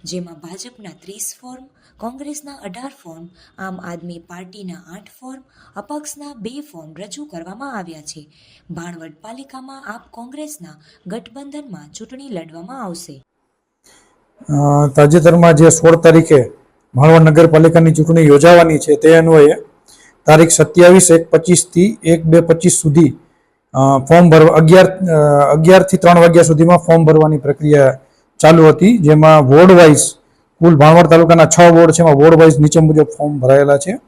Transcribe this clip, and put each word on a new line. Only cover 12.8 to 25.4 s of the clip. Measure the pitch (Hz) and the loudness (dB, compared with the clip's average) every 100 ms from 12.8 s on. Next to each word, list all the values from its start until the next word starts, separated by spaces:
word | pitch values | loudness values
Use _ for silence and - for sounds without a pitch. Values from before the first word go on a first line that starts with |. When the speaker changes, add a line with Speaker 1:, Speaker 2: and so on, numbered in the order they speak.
Speaker 1:
આવશે. | 214 175 - 135 _ _ _ _ _ _ _ _ _ _ _ _ | -20 -20 -20 -20 _ _ _ _ _ _ _ _ _ _ _ _
Speaker 2:
અ, | - 147 143 143 147 | -12 -8 -4 -4 -4
તાજેતરમાં | 135 147 170 165 170 170 | -2 0 2 0 2 0
જે | 156 160 | 2 2
સોળ | - 160 165 | 2 0 0
તારીખે | 165 165 165 147 113 - _ _ _ 123 | 2 0 0 -2 -2 -12 _ _ _ -2
ભાણવડ | 151 165 | 2 2
નગરપાલિકાની | 160 151 160 156 160 165 165 | 2 2 2 2 0 0 0
ચૂંટણી | 156 156 165 156 | -2 -2 0 2
યોજાવાની | 143 165 175 165 151 | 2 4 4 2 -2
છે, | - 147 | -4 -2
તે | 156 165 | 2 2
અન્વયે | 165 160 143 170 - _ _ _ _ _ - | 2 2 2 0 -12 _ _ _ _ _ -2
તારીખ | 156 165 | 0 2
સત્યાવીસ | - 156 - 175 185 - | 0 -4 2 4 4 2
એક | 165 165 | -2 0
પચીસ | 165 165 170 - | -6 -2 -6 -4
થી | 170 196 220 | -4 -4 -6
એક | 165 165 160 | -6 -4 0
બે | 165 | -2
પચીસ | 170 165 180 | 0 -4 -4
સુધી, | - 156 143 151 - _ _ _ _ _ | -4 -4 -2 -2 -4 _ _ _ _ _
અ, | 131 135 135 | -6 -4 -4
ફોર્મ | 131 170 175 | 0 0 2
ભરવા, | 160 156 156 | 2 2 2
અગિયાર, | 160 185 185 | 2 2 2
અ, | - 180 160 147 143 | -4 -6 -4 -2 -2